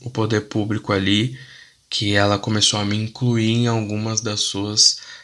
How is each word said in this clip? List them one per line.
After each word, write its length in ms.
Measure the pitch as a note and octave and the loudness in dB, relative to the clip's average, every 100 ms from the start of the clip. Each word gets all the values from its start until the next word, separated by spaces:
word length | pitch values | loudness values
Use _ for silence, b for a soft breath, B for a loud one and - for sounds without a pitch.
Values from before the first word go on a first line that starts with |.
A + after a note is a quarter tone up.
o 80 | A#2+ | -8
poder 320 | A2 G#2+ G#2+ | -4 0 0
público 500 | - A2 G#2 G2+ - | -2 -2 -2 -2 -2
ali, 460 | G2 F#2+ G#2 B2+ C3 B B B B _ | 0 2 2 0 -4 B B B B _
que 240 | - G2+ | -4 0
ela 260 | G2+ G2+ G2+ | 2 2 2
começou 400 | - G#2+ G#2+ G#2+ | 0 2 2 2
a 60 | |
me 100 | G2+ | -2
incluir 540 | G#2 A2 - B2 A#2 A2 | -2 -4 -2 0 2 2
em 180 | A#2 A#2+ | 2 2
algumas 540 | A2+ G#2 G#2+ A2 A2 | 0 -2 -4 -2 -4
das 200 | A2+ G#2 | -2 -2
suas, 580 | - G2 G#2 G#2+ - - B B | -2 -4 -2 4 4 2 B B